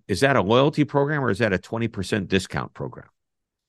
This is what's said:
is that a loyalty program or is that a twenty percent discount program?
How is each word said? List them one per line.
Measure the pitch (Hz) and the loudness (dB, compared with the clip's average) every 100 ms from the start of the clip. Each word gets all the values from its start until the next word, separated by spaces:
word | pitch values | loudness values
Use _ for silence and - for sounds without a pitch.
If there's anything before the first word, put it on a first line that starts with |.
| - | -6
is | 92 | 0
that | 135 131 | 2 2
a | |
loyalty | 92 120 143 151 143 | 4 4 4 2 0
program | 143 143 151 127 | 0 0 -2 -2
or | |
is | 101 | 0
that | 113 | 0
a | 92 | 0
twenty | - 113 117 | -2 -4 -4
percent | - 92 107 90 | -4 -4 -2 0
discount | 95 - 76 62 | -2 -2 -6 -8
program? | - 67 - - _ _ _ _ _ | -8 -12 -12 -18 _ _ _ _ _